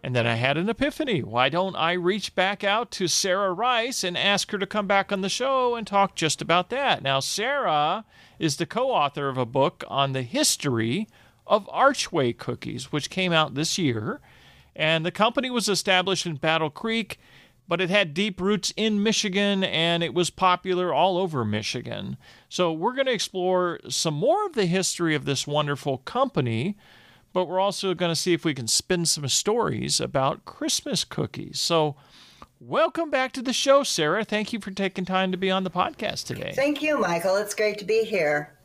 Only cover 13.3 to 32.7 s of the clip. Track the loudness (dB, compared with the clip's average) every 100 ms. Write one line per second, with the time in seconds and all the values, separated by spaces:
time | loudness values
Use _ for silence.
13.3 | 2 2 0 -2 0 0 0 -4 -8 -12
14.3 | -20 -20 -20 _ -4 0 2 0 2 2
15.3 | 2 -2 -2 0 0 4 2 4 -2 -2
16.3 | -2 2 2 0 -4 -4 -2 -4 -10 -16
17.3 | -20 -20 _ -4 -2 2 2 2 0 -2
18.3 | 0 0 0 -2 -2 0 2 2 2 0
19.3 | 0 0 0 0 0 0 2 0 0 -2
20.3 | 2 2 2 0 -2 0 2 2 2 -2
21.3 | -2 -2 -2 -2 -6 -6 -8 -8 -10 -14
22.3 | -20 _ 0 0 2 -2 0 0 0 -2
23.3 | -2 2 2 2 -2 -6 -2 -2 0 2
24.3 | 2 0 0 2 2 0 0 0 0 0
25.3 | -2 0 -2 0 -2 -2 -4 -4 0 0
26.3 | 2 0 0 -2 -4 -14 -20 -20 -20 _
27.3 | -4 0 2 0 0 -2 0 0 0 2
28.3 | 2 2 -2 0 0 2 0 2 0 0
29.3 | 0 2 0 0 -2 -2 -2 0 0 0
30.3 | -2 -10 -8 -2 -2 -2 -4 -4 -4 -6
31.3 | -6 -10 -6 0 2 2 -2 -18 -20 -20
32.3 | -20 -20 _ -6